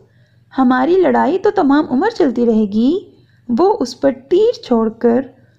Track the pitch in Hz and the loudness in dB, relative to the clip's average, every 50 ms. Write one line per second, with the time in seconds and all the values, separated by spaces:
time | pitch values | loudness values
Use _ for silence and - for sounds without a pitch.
0 | _ _ _ _ _ _ _ _ _ _ - - 262 247 254 254 262 311 349 381 | _ _ _ _ _ _ _ _ _ _ -2 0 0 2 2 0 0 0 2 2
1 | 349 285 240 240 226 247 339 381 - - - - 339 262 277 294 311 - 254 254 | 2 2 2 0 0 0 -2 -2 -2 -2 0 0 0 2 2 2 0 0 -2 -2
2 | 349 453 466 - 359 277 214 240 240 233 226 220 220 196 202 214 233 262 339 403 | -2 -2 -2 0 -2 -2 0 0 0 0 2 0 0 0 0 0 0 0 0 -2
3 | 392 - - _ _ _ _ _ _ - 240 220 339 392 427 - 269 240 - - | -6 -10 -20 _ _ _ _ _ _ -4 -2 0 2 2 0 0 -4 -8 -6 -4
4 | - 277 247 240 - - 359 359 427 466 480 - - - 247 226 226 208 220 - | -2 -2 -2 -4 -4 -2 0 2 2 2 0 -2 -4 -2 0 0 0 -2 -4 -2
5 | - 233 233 254 269 - - _ _ _ _ | -2 0 0 0 -4 -6 -14 _ _ _ _